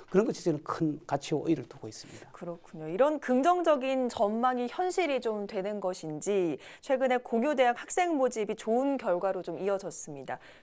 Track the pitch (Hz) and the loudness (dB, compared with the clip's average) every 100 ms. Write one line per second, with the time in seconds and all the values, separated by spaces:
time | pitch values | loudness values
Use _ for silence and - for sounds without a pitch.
0 | - 185 220 - 180 147 - - 156 143 | 2 2 4 0 -2 -2 -4 -2 -2 -2
1 | - 143 - 147 165 151 117 139 110 - | -4 -4 -2 -2 0 -2 -2 -14 -14 -14
2 | 135 135 - - 175 170 - 160 156 190 | -16 -18 -18 -14 -12 -12 -14 -12 -6 4
3 | 285 302 - 254 320 359 330 294 269 262 | 4 4 2 4 4 4 4 4 2 0
4 | 247 - 208 226 254 247 240 - 370 359 | 0 0 0 2 0 0 -4 -2 -2 0
5 | 320 262 226 214 202 214 196 208 190 196 | 0 0 -2 -4 -4 -4 -4 -4 -4 -4
6 | 156 151 185 202 175 135 - - - 262 | -6 -4 0 2 2 -2 -8 -14 -2 2
7 | 262 247 - 226 285 269 247 240 - - | 2 2 2 0 2 4 4 2 -2 0
8 | 349 294 254 220 214 220 220 240 277 269 | 2 2 2 0 -4 -4 0 2 2 0
9 | 220 175 190 190 175 156 190 196 185 - | 0 0 0 -2 -4 -4 -2 -2 -2 -8
10 | - 139 127 123 - - | -8 -10 -8 -10 -12 -20